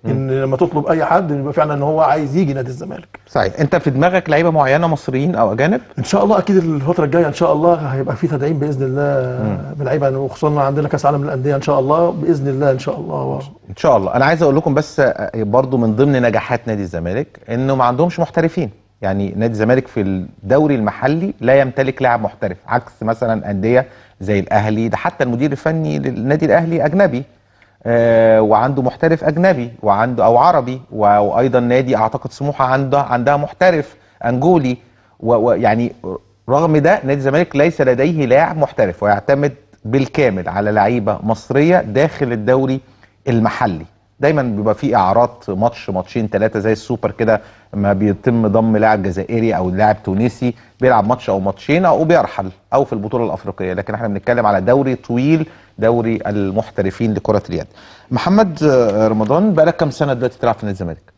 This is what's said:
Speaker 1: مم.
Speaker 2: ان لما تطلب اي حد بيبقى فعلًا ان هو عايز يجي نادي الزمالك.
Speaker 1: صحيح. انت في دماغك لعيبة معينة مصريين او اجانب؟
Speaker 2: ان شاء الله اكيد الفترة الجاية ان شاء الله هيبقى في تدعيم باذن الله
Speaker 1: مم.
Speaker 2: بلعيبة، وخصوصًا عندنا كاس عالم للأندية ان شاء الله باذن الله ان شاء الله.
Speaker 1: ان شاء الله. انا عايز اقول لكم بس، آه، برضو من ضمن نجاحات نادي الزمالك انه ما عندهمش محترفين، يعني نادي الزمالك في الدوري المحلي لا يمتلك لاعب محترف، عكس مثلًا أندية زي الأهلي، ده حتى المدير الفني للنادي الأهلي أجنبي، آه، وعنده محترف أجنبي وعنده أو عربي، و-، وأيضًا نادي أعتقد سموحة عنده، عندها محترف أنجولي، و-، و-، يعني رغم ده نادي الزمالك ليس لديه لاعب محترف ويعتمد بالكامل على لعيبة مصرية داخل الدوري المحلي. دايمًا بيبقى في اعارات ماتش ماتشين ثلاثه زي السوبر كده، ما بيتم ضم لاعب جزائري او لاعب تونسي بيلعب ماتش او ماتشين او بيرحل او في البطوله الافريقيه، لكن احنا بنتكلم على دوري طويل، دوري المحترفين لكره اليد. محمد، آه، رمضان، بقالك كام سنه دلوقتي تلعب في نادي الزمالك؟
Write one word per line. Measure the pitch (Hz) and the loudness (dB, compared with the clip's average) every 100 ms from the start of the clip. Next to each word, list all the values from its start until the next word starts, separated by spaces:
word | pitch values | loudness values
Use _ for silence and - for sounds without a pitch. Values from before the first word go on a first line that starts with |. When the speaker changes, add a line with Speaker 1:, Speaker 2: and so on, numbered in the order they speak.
Speaker 1:
مم. | 135 | -4
Speaker 2:
ان | 135 135 | -4 -2
لما | 135 135 135 | -2 -2 0
تطلب | 175 160 143 | 0 0 0
اي | 160 | 0
حد | 151 170 175 | 2 0 0
بيبقى | 147 139 | -4 -2
فعلًا | 147 151 | 0 0
ان | 143 | 0
هو | 143 156 | -2 2
عايز | 151 151 147 147 | 2 2 0 0
يجي | 165 | 0
نادي | 139 127 | -2 -6
الزمالك. | 131 - - - - _ | -10 -12 -14 -16 -20 _
Speaker 1:
صحيح. | - 98 - | -2 -2 -2
انت | 151 175 | 0 0
في | 156 | 0
دماغك | 131 170 185 175 | 0 2 0 0
لعيبة | 147 170 | 2 2
معينة | 160 135 143 165 | 2 2 2 2
مصريين | 156 - 131 147 | -2 -4 -2 -2
او | 107 110 | 0 0
اجانب؟ | 110 147 233 - - | 2 0 0 -4 -8
Speaker 2:
ان | |
شاء | 120 196 | -2 0
الله | 202 208 | 2 2
اكيد | 180 190 | 2 2
الفترة | 165 151 135 175 | 2 -2 -2 0
الجاية | 151 165 165 | 2 2 0
ان | |
شاء | - 170 | 0 0
الله | 147 170 | 2 2
هيبقى | 170 151 131 135 113 | 0 -2 -4 -4 -4
في | 170 | -2
تدعيم | 151 143 160 | -2 -2 -2
باذن | 147 135 | -2 -2
الله | 135 135 143 139 127 127 | -2 -2 -2 -2 -2 -4
Speaker 1:
مم. | 107 95 73 | -4 -4 -8
Speaker 2:
بلعيبة، | 143 135 151 139 135 | -8 -2 0 0 -2
وخصوصًا | 135 - 156 147 | -6 -2 -2 0
عندنا | 139 143 147 | 0 0 -2
كاس | 147 143 | 0 0
عالم | 147 | 0
للأندية | 143 139 135 139 | -2 -4 -2 -2
ان | |
شاء | 135 139 | 0 0
الله | 131 156 170 | 2 2 2
باذن | 170 160 156 139 | 0 -2 0 0
الله | 135 143 | 0 0
ان | 127 | 0
شاء | - - | -4 -8
الله. | 147 107 67 67 - - - | -8 -6 -6 -8 -10 -20 -20
Speaker 1:
ان | 98 | -2
شاء | 165 117 | 2 2
الله. | 95 | 2
انا | 120 | 0
عايز | 135 160 | 2 2
اقول | 156 139 | 2 2
لكم | 160 | 2
بس، | 139 147 - | -2 -2 0
آه، | 135 - 101 | 0 0 -6
برضو | 113 104 117 131 127 | -4 0 0 2 0
من | 113 110 | 0 2
ضمن | 139 135 | 2 2
نجاحات | 120 110 - 123 - | 2 0 -2 -6 -4
نادي | 104 | -6
الزمالك | 95 85 85 101 156 - - | -6 -6 -6 -6 -8 -14 -8
انه | 117 131 | -4 -2
ما | 135 | 0
عندهمش | 123 123 175 170 | 0 2 -2 0
محترفين، | 165 - 165 175 131 - _ _ | -4 -2 -2 -2 -8 -10 _ _
يعني | 98 95 98 95 | -4 -2 -4 -2
نادي | 117 | -4
الزمالك | 110 110 127 127 | 0 2 2 0
في | - | -4
الدوري | 95 95 90 - 98 131 156 | -2 -4 -6 -12 0 2 2
المحلي | 135 104 - 131 160 196 - | 0 -2 -2 -2 -2 -4 -4
لا | 113 135 | 2 2
يمتلك | 135 123 135 131 | 2 0 -4 0
لاعب | 127 120 | 0 0
محترف، | 104 - 104 90 - | -2 -6 -8 -8 -4
عكس | 123 120 _ | -4 -4 _
مثلًا | 110 113 120 110 - | -4 -2 -2 -4 -4
أندية | 98 107 123 131 - - _ | -4 2 2 0 -12 -20 _
زي | 95 104 | -2 -2
الأهلي، | 90 107 107 107 113 | 0 0 0 -2 -2
ده | 107 | -2
حتى | 170 - | -6 -4
المدير | 127 120 147 | -4 -2 -2
الفني | 139 160 160 156 147 | -2 -4 -2 -4 -4
للنادي | 139 120 120 151 160 | -4 -4 -2 0 2
الأهلي | 143 165 165 147 | 2 2 0 0
أجنبي، | 175 196 123 139 _ _ _ _ _ | 2 0 0 -8 _ _ _ _ _
آه، | 113 117 117 113 113 110 | -2 2 4 4 6 6
وعنده | 107 107 127 139 | 4 4 2 0
محترف | 127 - 165 160 | -2 0 0 2
أجنبي | - 151 185 156 120 117 | 0 2 2 2 -4 -4
وعنده | 107 98 120 120 | 0 2 0 2
أو | 107 120 | 4 4
عربي، | 156 170 123 127 - | 4 2 -2 -8 -12
و-، | 110 104 104 | 0 2 4
وأيضًا | 104 - 131 120 | 2 0 2 2
نادي | 120 127 127 117 | 2 0 2 0
أعتقد | 110 135 123 | 0 -4 -10
سموحة | - 139 147 | -8 -8 -2
عنده، | 131 135 135 143 | 0 0 0 0
عندها | 139 123 120 143 | 0 0 0 0
محترف | 143 - 185 165 147 - _ _ | -2 0 2 2 -4 -12 _ _
أنجولي، | 117 123 151 175 131 123 _ _ _ _ | -4 0 2 2 2 -4 _ _ _ _
و-، | 110 | 0
و-، | 117 117 | 2 2
يعني | 95 113 110 117 - 92 92 _ _ - | 2 2 0 -2 -6 -12 -12 _ _ -2
رغم | 135 165 156 | 0 2 2
ده | 147 202 | 2 2
نادي | 135 143 | 0 -2
الزمالك | 135 143 175 139 | 0 0 0 2
ليس | 156 - | 0 2
لديه | 131 120 143 160 135 | 0 2 0 0 2
لاعب | 131 165 156 | 4 2 0
محترف | 143 - 104 85 | -4 0 -2 0
ويعتمد | 101 101 - 139 143 135 _ _ | 0 0 2 0 0 -4 _ _
بالكامل | 110 131 135 - 131 95 87 | -4 -2 0 0 0 0 -4
على | 90 104 | -4 0
لعيبة | 107 101 123 104 101 | 2 2 0 -2 -4
مصرية | 104 113 - 131 151 180 | -2 -4 -2 0 4 2
داخل | 110 110 151 - 135 | 0 0 0 0 -4
الدوري | 117 107 131 131 131 - _ _ _ - | -2 0 2 2 -4 -8 _ _ _ -2
المحلي. | 117 113 - 117 82 82 _ _ _ | 0 0 0 -4 -4 -10 _ _ _
دايمًا | 117 143 | 0 0
بيبقى | 127 104 107 | -2 -2 -2
في | 104 139 110 | -2 0 2
اعارات | 92 101 120 - - | 2 2 2 -2 -8
ماتش | 92 117 - - | -2 -2 -2 -8
ماتشين | 95 - 127 107 | -6 -6 -6 -4
ثلاثه | 98 107 107 | -2 0 0
زي | 104 | -2
السوبر | 107 - 120 104 | -2 -4 -4 -4
كده، | - 113 107 - - _ | -2 0 0 -2 -20 _
ما | 101 101 | -2 0
بيتم | 98 104 95 - 117 110 | 2 0 0 0 0 2
ضم | 104 113 107 | 2 2 2
لاعب | 110 107 | 2 2
جزائري | 98 87 95 117 113 92 | 0 -4 -4 -2 0 -2
او | 92 | -2
لاعب | 92 107 107 | 0 2 0
تونسي | - 95 120 - 123 - _ _ | -2 -2 -2 -2 -6 -6 _ _
بيلعب | 127 113 101 | 2 2 2
ماتش | 123 - | -2 -2
او | 98 | -2
ماتشين | 95 95 - 156 | -2 -6 -2 0
او | 185 147 | 2 2
بيرحل | 156 170 - - 95 - _ | 4 2 2 -4 -8 -12 _
او | 127 | -2
في | 139 | 0
البطوله | 113 104 127 | -4 -4 -2
الافريقيه، | 113 87 - 92 92 | -2 -4 -10 -8 -6
لكن | 90 95 | -6 -6
احنا | 107 117 | -6 -6
بنتكلم | 98 - 120 120 | -4 -2 0 2
على | 101 | 2
دوري | 95 131 135 | 2 2 2
طويل، | 123 - 120 135 160 156 - _ - | -4 -4 -2 2 0 -2 -10 _ -2
دوري | 113 120 113 110 - | 0 0 0 -2 -4
المحترفين | 104 98 98 - - 98 - 113 | -4 -2 -4 -6 -4 -4 -2 -2
لكره | 101 - 104 - | -2 0 -2 -2
اليد. | 82 - - - - _ | -8 -8 -18 -20 -20 _
محمد، | 123 - 196 214 156 | -4 2 2 2 2
آه، | 156 131 113 104 110 | 2 4 2 2 2
رمضان، | 107 110 147 214 | 2 0 2 2
بقالك | 165 160 165 | 2 2 2
كام | 156 | -2
سنه | 123 143 | -2 -4
دلوقتي | 127 123 - | -2 -4 -2
تلعب | 120 | -4
في | 110 107 | -2 -6
نادي | |
الزمالك؟ | 95 87 78 _ | -6 -8 -10 _